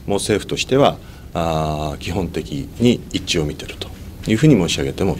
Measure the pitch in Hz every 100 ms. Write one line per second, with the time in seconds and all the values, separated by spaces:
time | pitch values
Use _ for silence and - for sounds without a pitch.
0 | - 101 - 101 - - - 131 117 -
1 | - - - 87 82 80 78 76 76 73
2 | - 92 82 82 76 71 65 - 120 113
3 | - 90 90 85 76 73 - - - -
4 | - - - 110 156 113 82 - 67 -
5 | 95 73